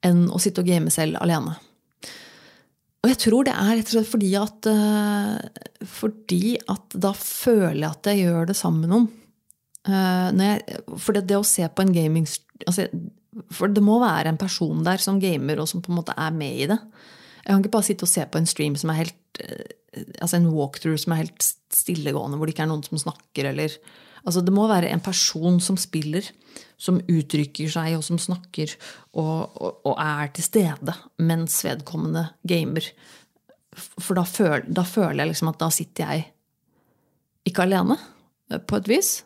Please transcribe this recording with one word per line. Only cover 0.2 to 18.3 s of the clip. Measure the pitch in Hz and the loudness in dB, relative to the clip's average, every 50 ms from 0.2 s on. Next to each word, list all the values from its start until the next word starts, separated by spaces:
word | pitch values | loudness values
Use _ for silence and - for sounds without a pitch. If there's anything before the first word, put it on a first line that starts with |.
| 175 170 - | 6 4 2
å | 180 - | 0 0
sitte | 208 175 - 180 | 0 0 0 0
og | |
game | 175 180 175 156 165 | 2 2 2 2 0
selv | 156 - 160 156 - - - | 0 0 0 0 0 0 0
alene. | 175 170 156 143 160 160 - - _ _ _ _ _ _ _ - - - - - - - - - - - _ _ _ _ _ _ _ _ _ - | 2 2 0 0 -4 -6 -8 -14 _ _ _ _ _ _ _ -20 -20 -20 -20 -20 -20 -20 -20 -20 -20 -20 _ _ _ _ _ _ _ _ _ 2
Og | 226 | 2
jeg | 262 - - | 4 4 4
tror | 233 214 247 269 | 4 4 6 4
det | 269 - | 2 2
er | - 196 202 226 | 2 2 2 2
rett | 226 214 214 | 2 0 2
og | - | 0
slett | 226 220 220 | 0 0 2
fordi | - 226 202 190 185 202 | 0 0 2 2 2 2
at, | 208 208 208 - - 220 | 0 -2 -6 -2 0 2
øh, | 214 214 208 208 214 208 208 208 208 202 202 208 214 - - - _ - - - _ _ 220 | 4 4 4 4 2 2 2 0 0 0 0 -2 -4 -4 -6 -10 _ -18 -20 -20 _ _ -16
fordi | 190 - - - 220 214 - - _ 185 175 185 220 240 - - - | -14 -12 -4 -4 -4 -4 -6 -4 _ 0 2 2 0 -2 -2 -4 -4
at | 196 202 - _ - 196 180 | -6 -6 -6 _ -6 -2 -2
da | 196 202 | -2 -2
føler | - - - - - - 254 233 214 190 165 156 147 | -2 -8 -8 -8 -2 2 4 4 4 4 2 0 -2
jeg | 151 156 | -4 -4
at | 156 - - 202 | -6 -4 -2 0
jeg | 208 202 185 | 2 4 4
gjør | 175 170 165 165 170 | 2 2 2 0 0
det | 202 - | -2 -2
sammen | - 175 165 160 160 | 0 0 0 0 2
med | 165 185 | 4 4
noen. | 226 247 220 - - - _ _ _ _ _ _ _ _ _ _ - _ | 4 4 4 0 -8 -20 _ _ _ _ _ _ _ _ _ _ -10 _
Eh, | - 196 190 190 185 185 180 180 180 - | 0 2 2 2 2 2 2 2 2 4
når | 185 190 | 4 4
jeg, | 202 208 - - - - - - - - - - | 4 2 0 -2 -8 -12 -12 -12 -12 -12 -8 -2
for | - 208 | 0 0
det, | 202 196 180 | 0 2 2
det | 202 196 | 0 2
å | 208 | 2
se | - - - 175 | 2 2 2 0
på | 160 - - 190 | -2 0 2 4
en | 190 185 | 4 4
gaming | 170 160 156 156 165 160 151 | 4 4 4 4 2 0 0
st-, | - - _ _ _ - - | -4 -10 _ _ _ -10 -4
altså, | - 175 190 190 - - 175 165 - - _ _ _ - 226 - _ | -2 -2 0 -2 -4 -4 -8 -10 -10 -16 _ _ _ -18 -18 -16 _
for | - - 180 196 202 | -8 -2 0 2 4
det | 208 202 | 4 6
må | 202 214 233 | 6 6 6
være | 247 233 165 160 151 160 | 4 4 2 2 2 0
en | 160 156 | 0 0
person | 196 190 - - 175 156 156 160 160 | -2 -4 -2 -2 -2 -2 0 0 0
der | 170 185 190 - | 0 0 0 0
som | - 196 196 190 | 0 0 2 2
gamer, | 196 170 143 131 139 151 - | 2 0 0 0 -2 -2 -2
og | 151 160 | -2 -4
som | - 180 175 | -4 -6 -4
på | - | -2
en | 175 170 | -2 -2
måte | 165 - - | -2 -4 -4
er | - - 160 160 | -4 -2 -2 -2
med | 160 151 139 123 123 | -4 -4 -6 -4 -4
i | 135 151 | -2 0
det. | 202 233 - - _ - - - - - - - - - - | 0 -2 -2 -6 _ -20 -20 -20 -20 -20 -20 -20 -20 -18 -2
Jeg | - | 2
kan | 196 196 196 | 4 4 4
ikke | 208 220 | 4 2
bare | 220 202 - | 0 2 2
sitte | 202 - - | -2 -2 0
og | 170 - | 0 0
se | - 147 - | 0 -2 -2